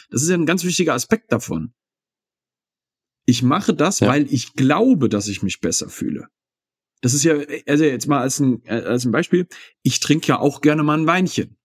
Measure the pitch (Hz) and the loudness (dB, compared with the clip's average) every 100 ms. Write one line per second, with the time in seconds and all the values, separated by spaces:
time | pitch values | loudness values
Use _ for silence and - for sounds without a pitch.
0 | - 123 160 180 151 180 180 170 160 127 | -8 -4 0 0 0 0 -2 0 0 -2
1 | - 220 - 117 - 85 80 - _ _ | 0 -2 0 -4 -4 -8 -8 -14 _ _
2 | _ _ _ _ _ _ _ _ _ _ | _ _ _ _ _ _ _ _ _ _
3 | _ _ - 120 123 170 - 151 165 - | _ _ 0 2 2 2 0 0 0 2
4 | 104 143 143 123 - - 131 156 254 202 | 2 2 0 -2 -4 -2 0 4 4 4
5 | 110 104 101 95 98 - - - - - | 2 0 -4 -6 -6 -4 -4 -4 -6 -8
6 | - - - _ _ _ _ _ _ _ | -8 -8 -10 _ _ _ _ _ _ _
7 | 127 143 160 147 147 - - 147 156 120 | 0 2 2 0 -2 -8 -2 2 2 0
8 | 143 143 131 - 135 117 - 113 85 123 | -2 -2 -2 0 0 0 -4 -6 -2 -2
9 | 123 117 180 180 175 - - _ - - | 0 -2 0 0 -2 -10 -20 _ -2 -2
10 | - 156 - 123 135 - 147 151 147 151 | 0 0 2 0 0 2 0 2 0 0
11 | 160 180 185 - - - | 0 0 0 -2 -6 -10